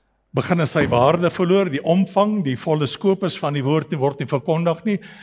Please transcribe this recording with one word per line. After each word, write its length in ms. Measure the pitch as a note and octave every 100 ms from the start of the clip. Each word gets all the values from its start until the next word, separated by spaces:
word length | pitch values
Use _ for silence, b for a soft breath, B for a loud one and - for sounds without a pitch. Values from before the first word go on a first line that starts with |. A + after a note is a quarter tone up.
| _ _ _
begin 320 | C#3 - F3 D3+
sy 200 | D#3+ C#3
waarde 440 | A#2+ C3+ E3+ F3
verloor, 400 | - F3 G3 F#3
die 140 | C#3
omvang, 580 | D#3+ F3+ F#3+ G3 G#3 G#3+
die 120 | C#3+ B2+
volle 300 | - D#3 C#3+
skopus 520 | - G3 F#3+ F#3+ -
van 160 | D3+
die 80 | C#3+
woord 280 | C3+ D#3 D3+
nie, 80 | D#3
word 200 | C#3 C#3
nie 80 | C3
verkondig 580 | C#3 D#3 D#3+ E3+ E3
nie, 140 | A3 G3+ B B